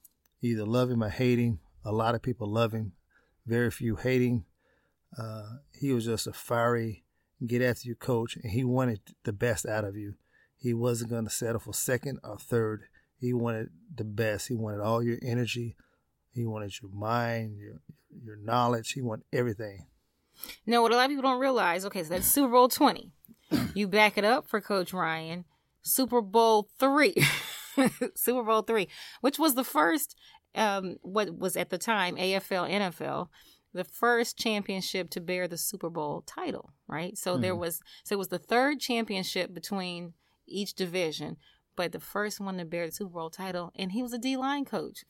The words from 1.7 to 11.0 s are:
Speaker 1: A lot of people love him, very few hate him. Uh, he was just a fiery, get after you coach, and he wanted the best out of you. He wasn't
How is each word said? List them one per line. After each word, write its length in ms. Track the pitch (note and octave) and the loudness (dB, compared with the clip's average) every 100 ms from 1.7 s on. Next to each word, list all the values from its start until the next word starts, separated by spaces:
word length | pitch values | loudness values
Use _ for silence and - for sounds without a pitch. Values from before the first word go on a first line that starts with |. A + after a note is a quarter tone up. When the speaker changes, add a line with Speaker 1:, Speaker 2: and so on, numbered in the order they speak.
| _ | _
Speaker 1:
A 80 | G#2+ | -4
lot 220 | G#2+ A2+ | 0 2
of 80 | A#2 | 0
people 260 | C3+ A#2 G#2 | -2 -4 -2
love 240 | A2 A#2 | 2 2
him, 200 | A2+ G#2 - _ _ _ _ - | 2 -6 -8 _ _ _ _ -2
very 240 | A#2 A#2+ | 2 2
few 260 | - A#2+ G#2+ | 0 -2 0
hate 260 | B2+ B2+ | 2 4
him. 240 | B2 A#2+ - _ _ _ _ _ _ - | 4 2 -2 _ _ _ _ _ _ -10
Uh, 260 | A2 A2 G#2 B2+ - - | -10 -10 -12 -14 -18 -6
he 140 | C#3 | 0
was 120 | B2 A2+ | 0 0
just 200 | A2 - | -2 -4
a 60 | |
fiery, 720 | - - A#2+ A#2 A#2+ A2+ G#2 _ _ _ _ A#2+ | -10 -2 2 4 2 0 -6 _ _ _ _ -2
get 160 | A#2+ | 2
after 240 | B2 A#2 B2 | 2 0 -4
you 60 | |
coach, 420 | A#2 - A#2 A2+ - | -6 -2 0 -2 -6
and 140 | A#2 | -4
he 120 | G#2+ | 0
wanted 360 | B2+ B2+ B2+ A2 - - | 2 2 2 -2 -8 -10
the 80 | - | -8
best 320 | G#2 B2 A2 - | -2 0 0 -2
out 180 | G#2+ | -2
of 120 | G#2 G#2 | -2 -6
you. 180 | G#2 G2+ _ _ _ _ | -10 -12 _ _ _ _
He 140 | B2 | -2
wasn't 380 | A#2 B2 A#2 | 0 2 0